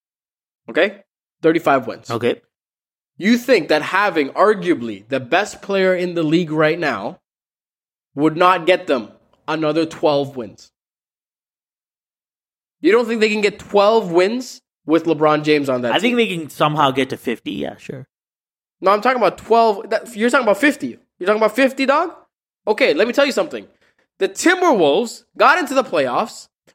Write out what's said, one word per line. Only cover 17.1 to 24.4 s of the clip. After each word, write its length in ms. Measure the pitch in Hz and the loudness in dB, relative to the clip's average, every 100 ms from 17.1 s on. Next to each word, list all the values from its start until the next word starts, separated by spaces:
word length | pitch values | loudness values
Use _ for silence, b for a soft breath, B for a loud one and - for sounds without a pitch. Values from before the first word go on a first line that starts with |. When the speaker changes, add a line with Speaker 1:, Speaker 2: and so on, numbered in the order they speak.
Speaker 2:
to 60 | 117 | -4
fifty. 360 | - 110 147 | -6 -6 -8
Yeah, 240 | 143 69 - | -8 -10 -12
sure. 320 | - 131 135 _ _ _ _ _ _ - | -16 -16 -18 _ _ _ _ _ _ -4
Speaker 1:
No, 100 | 180 | 0
I'm 100 | 208 | 2
talking 180 | 240 254 | 0 0
about 160 | 190 - | 0 -2
twelve. 520 | - 226 226 202 - | 0 2 2 0 -4
That, 260 | 220 - 202 | -6 -6 -2
you're 140 | 233 | 0
talking 140 | 277 | 2
about 140 | 226 - | 2 2
fifty. 400 | 294 - 120 - _ - | 0 0 -8 -12 _ -8
You're 80 | 180 | -2
talking 140 | 214 | 0
about 140 | 214 | 0
fifty, 320 | 214 269 269 254 | 2 0 0 0
dog? 300 | 285 339 - _ _ _ _ - | 0 -2 -8 _ _ _ _ -6
Okay, 260 | 214 233 | 0 2
let 140 | 151 226 | 2 2
me 60 | |
tell 100 | 240 277 | 2 0
you 60 | |
something. 340 | 220 160 117 95 _ _ _ _ - | 0 -4 -6 -16 _ _ _ _ -6
The 100 | 190 | -4
Timberwolves 960 | - | 0